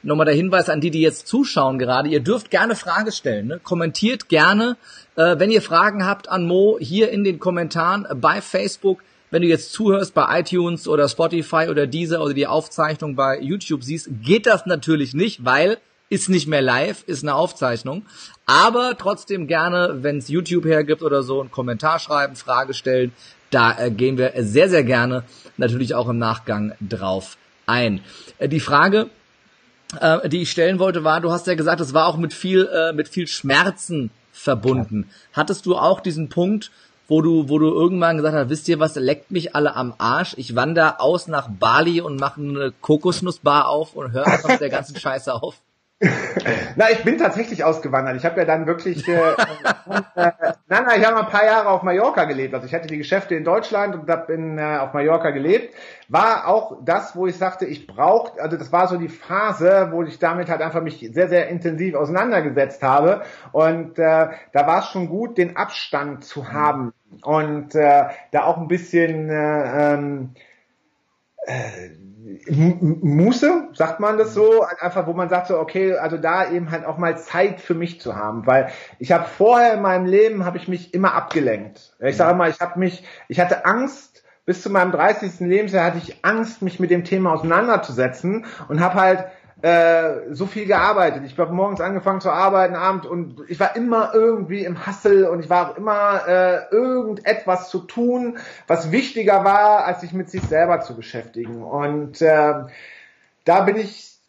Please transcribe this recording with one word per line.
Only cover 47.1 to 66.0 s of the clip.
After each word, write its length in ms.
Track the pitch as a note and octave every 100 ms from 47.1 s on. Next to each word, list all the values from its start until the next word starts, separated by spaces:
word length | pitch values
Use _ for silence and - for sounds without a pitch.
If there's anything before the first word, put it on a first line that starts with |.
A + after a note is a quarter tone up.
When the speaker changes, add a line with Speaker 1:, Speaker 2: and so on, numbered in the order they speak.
| D4
Speaker 2:
tatsächlich 460 | D#4+ - A3+ E3
ausgewandert. 540 | D3+ D#3+ C#3+ C3 C3 B2+
Ich 80 |
hab 120 | D#3+ E3+
ja 80 |
dann 220 | E3 D#3+ D#3+
wirklich, 400 | E3+ F#3+ E3 C#3+
äh, 220 | E3+ E3
Speaker 1:
<laughs> 840 | F#3+ - D#3 E3+ - - G3 F#3+ -
Speaker 2:
äh, 160 | F3 - E3 - _
nein, 180 | F#3+
nein, 160 | B3 A3+
ich 60 | A3
hab 100 | A3+
ein 100 | G#3+
paar 180 | G3+
Jahre 240 | G#3+ A3 G#3
auf 160 | F#3
Mallorca 400 | F3+ F3+ B3 A3
gelebt. 300 | D3+ C3+ C3+
Also 120 | C3+ B2+
ich 80 |
hatte 140 | E3 D#3+
die 100 | D3+
Geschäfte 380 | C#3+ F#3+ F#3+ E3
in 80 |
Deutschland 500 | D#3 G3 A3 G#3 G3+
und 160 | F3 D#3
hab 180 | D#3+ E3
in, 300 | D#3+ D#3+ D#3
äh, 200 | D3+ D3+
auf 140 | C3+
Mallorca 360 | C#3+ D3 E3 E3
gelebt. 440 | C#3+ C#3+ A3 - - - - _
War 400 | C#3 A3 A3+ D#3+
auch 300 | G#3+ - -
das, 300 | C3 F3+ G3
wo 140 | F3 F#3
ich 80 | F3
sagte, 300 | F#3 F#3 F3+
ich 200 | D3 -
brauch, 500 | G2 D3+ A3+ - -
also 180 | D#3 D#3+
das 160 | C3+
war 160 | E3+ F#3
so 80 | F3+
die 120 | E3+
Phase, 800 | - - F#3 G#3+ F3+ E3+ G3 F#3
wo 100 | E3
ich 160 | D#3+ -
damit 300 | E3+ F3 E3
halt 120 | D#3+
einfach 220 | D#3+ E3
mich 260 | D#3+ - A2+
sehr, 160 | B2 F3+
sehr 200 | F3 D#3+
intensiv 460 | E3+ E3+ D#3 F#3
auseinandergesetzt 880 | D3 D3 F3+ A#3 G#3 D3+ C3 C3+ -
habe. 400 | C3+ C#3 D#3 G3+ - - -
Und, 460 | D3+ D#3+ E3 E3 -
äh, 280 | D#3+ D#3+ D#3+ D#3+ -
da 140 | C#3 C#3+
war's 220 | F3 F#3+
schon 200 | F#3+ E3+
gut, 300 | F3+ A#3 A#3
den 180 | F3 F3
Abstand 680 | G3+ - - C#3+